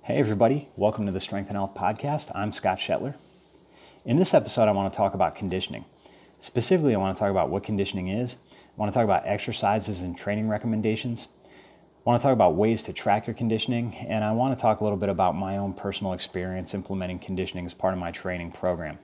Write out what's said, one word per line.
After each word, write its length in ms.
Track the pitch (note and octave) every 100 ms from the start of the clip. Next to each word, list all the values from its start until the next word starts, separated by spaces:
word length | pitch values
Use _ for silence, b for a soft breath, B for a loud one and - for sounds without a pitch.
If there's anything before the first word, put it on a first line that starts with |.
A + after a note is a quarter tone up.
Hey 120 | - A#2+
everybody, 500 | A2+ G2+ A#2 C#3+ -
welcome 320 | - G#2 A2 G2+
to 40 |
the 80 | F#2
Strength 280 | - G2+ G2
and 100 | G2+
Health 160 | G2
Podcast. 580 | - F#2+ A2+ C#3+ D3 -
I'm 180 | - G#2+
Scott 240 | - G2 F#2
Shetler. 380 | - E2+ B2+ C#3 - _ B B B B B B
In 120 | - C#3
this 180 | F#3
episode, 320 | D#3+ A2+ - G#2+
I 40 |
wanna 200 | G2 F#2+
talk 240 | - G2
about 180 | F#2+ E2+
conditioning. 500 | - G2 F#2+ - - - _ B B B B
Specifically, 560 | - B2 A#2 F#3 D3
I 60 | G#2
wanna 160 | F#2+
talk 160 | F#2+ G2+
about 180 | F#2+ C#2+
what 140 | F#2+
conditioning 460 | - G#2 G2 F#2+ F#2
is. 280 | G#2 B2 - B
I 60 | B B
wanna 160 | - G#2
talk 120 | A#2+
about 220 | A2 F2+
exercises 760 | - G2+ - G#2 G2+ G#2 - F#2
and 120 | F2+
training 320 | F2 - G#2 A2
recommendations. 800 | G#2 A#2+ A2 A2 A2 B2+ A#2 - _
I 40 | B B B B B _
wanna 160 | - A#2+
talk 140 | C#3+
about 200 | B2 -
ways 300 | D#2+ G#2+ A2
to 100 | -
track 320 | - - G#2
your 80 | -
conditioning, 600 | G#2+ A2+ A2 - A#2+ A#2+
and 280 | - A#2 G#2+
I 80 | G#2+
wanna 240 | A2 C3
talk 260 | B2 A2+ G#2+
a 20 |
little 160 | G#2+ G2
bit 100 | G2+
about 240 | F#2 F#2
my 240 | E2 F#2+ G2
own 160 | G2
personal 400 | F#2 G2+ F#2+ G2
experience 640 | F2+ - F#2+ F#2 F#2 E2
implementing 420 | G2 - F#2+ F2+ F2+
conditioning 480 | - F#2 F2+ F2+
as 80 | F2
part 220 | - F#2+
of 40 | F#2
my 120 | E2+
training 400 | E2 F#2 F2 E2+
program. 480 | - F2+ E2+ D#2 -